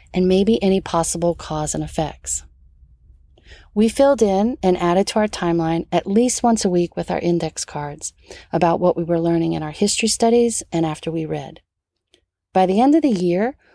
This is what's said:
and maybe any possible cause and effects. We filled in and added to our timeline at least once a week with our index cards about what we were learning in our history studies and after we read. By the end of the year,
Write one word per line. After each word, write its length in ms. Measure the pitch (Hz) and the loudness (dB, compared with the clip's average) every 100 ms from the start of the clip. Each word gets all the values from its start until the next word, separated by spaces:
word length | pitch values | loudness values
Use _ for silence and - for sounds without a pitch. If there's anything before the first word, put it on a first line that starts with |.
| _ | _
and 140 | 185 185 | -2 2
maybe 340 | 185 196 233 | 2 2 2
any 200 | 196 190 | 2 0
possible 560 | - 170 165 170 170 170 | 0 -2 -2 -2 -2 -2
cause 400 | - 156 151 156 | -8 -6 -6 -6
and 80 | |
effects. 580 | 156 - 151 - - - - _ _ _ - _ _ - _ _ - - - | -6 -4 -6 -8 -10 -10 -10 _ _ _ -20 _ _ -20 _ _ -20 -20 -6
We 140 | 208 220 | 0 0
filled 320 | - 277 269 | 4 2 4
in 380 | 208 190 220 262 | 2 2 0 0
and 140 | 190 180 | 0 2
added 300 | 175 180 202 | 2 2 0
to 100 | 220 | 0
our 100 | 214 | -2
timeline 580 | - 170 170 165 165 - | -2 -2 0 0 -2 -2
at 160 | 175 - | -4 0
least 360 | 202 247 - | 0 2 0
once 220 | 233 220 | 0 2
a 60 | 190 | 2
week 260 | 180 170 - | 0 0 -4
with 140 | 170 | -6
our 80 | 175 | -2
index 460 | 175 170 160 - | 0 0 -2 -6
cards 480 | - 151 147 151 - - _ - - | -10 -10 -10 -12 -14 -16 _ -20 -6
about 280 | 165 170 165 | 0 2 2
what 160 | 180 - | 0 0
we 80 | |
were 160 | 170 170 | -2 0
learning 320 | 170 170 165 | 0 0 0
in 100 | 160 | -4
our 80 | 151 | -6
history 380 | 147 208 - 220 | -2 -2 0 -2
studies 540 | - 233 240 233 - - | 0 2 4 2 -2 -4
and 120 | 170 | -2
after 260 | 160 151 165 | -2 -4 -6
we 140 | 165 | -6
read. 360 | 156 151 135 - _ _ _ _ _ _ _ _ _ | -6 -8 -10 -18 _ _ _ _ _ _ _ _ _
By 140 | 190 185 | 2 2
the 140 | 196 | 4
end 140 | 269 | 4
of 80 | 311 | 4
the 60 | 294 | 2
year, 480 | 190 180 175 233 - _ | 0 0 0 -2 -6 _